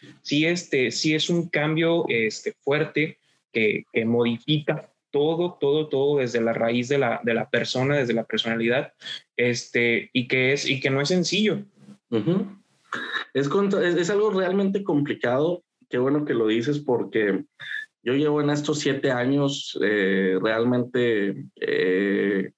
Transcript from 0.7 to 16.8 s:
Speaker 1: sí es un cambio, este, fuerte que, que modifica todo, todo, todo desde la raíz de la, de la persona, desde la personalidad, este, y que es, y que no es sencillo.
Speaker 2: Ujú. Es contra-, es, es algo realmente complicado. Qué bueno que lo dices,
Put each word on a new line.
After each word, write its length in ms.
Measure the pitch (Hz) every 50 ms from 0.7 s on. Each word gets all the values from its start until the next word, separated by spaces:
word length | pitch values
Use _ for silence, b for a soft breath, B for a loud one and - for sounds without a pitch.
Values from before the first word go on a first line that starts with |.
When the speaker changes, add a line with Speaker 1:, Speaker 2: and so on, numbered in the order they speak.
| 151 131 127 113
Speaker 1:
sí 240 | 120 - - 156 156
es 160 | 156 - -
un 180 | 175 170 160 -
cambio, 560 | - 151 151 156 156 165 165 165 170 170 - -
este, 440 | 123 113 113 107 - - - 110 - _
fuerte 580 | - 139 143 151 156 151 - 147 151 175 - _ _ _ _ _ _ _
que, 320 | - 113 110 104 101 107 - _
que 120 | - 117 110
modifica 880 | 113 117 120 120 120 117 113 - - 156 147 151 - 151 156 - - _ _ _ _
todo, 460 | - 143 147 160 165 170 175 175 175 -
todo, 280 | 143 139 147 156 156 151
todo 300 | 135 135 139 143 147 139
desde 220 | 127 117 120 117
la 120 | 113 113
raíz 360 | 113 113 113 117 120 123 120 120
de 100 | 143 139
la, 220 | 131 117 113 - -
de 100 | 117 113
la 140 | 113 113 -
persona, 460 | - 120 117 - - 127 131 139 147
desde 160 | 143 127 117 110
la 100 | 113 110
personalidad, 680 | - 113 110 - 113 113 113 113 117 123 139 147 - _ B B B B B B B -
este, 760 | - 123 123 120 120 - - - 123 120 120 117 117 - -
y 160 | - 131 123 -
que 240 | 135 131 131 131
es, 160 | 139 143 - 151
y 120 | 139 135
que 100 | - 139
no 100 | 135 135
es 80 | 143 147
sencillo. 520 | 180 185 165 - 180 202 214 208 160 104 - - _ _ - - - _ _ -
Speaker 2:
Ujú. 360 | 117 110 101 160 185 202 - - - - _ _ _ _ _ B B B B B B B B B -
Es 140 | 131 139 143
contra-, 380 | 143 196 202 196 202 185 170
es, 100 | 175 175
es 140 | 180 175 170
algo 200 | 208 202 214 214
realmente 520 | 190 190 185 175 190 202 196 196 196 196 196
complicado. 800 | 190 156 147 143 - 104 - - 120 123 135 151 175 175 - _ _ _ _ _ -
Qué 100 | - 123
bueno 260 | 127 139 147 151 147
que 100 | - 123
lo 120 | 117 113
dices, 320 | 110 110 117 117 147 143 147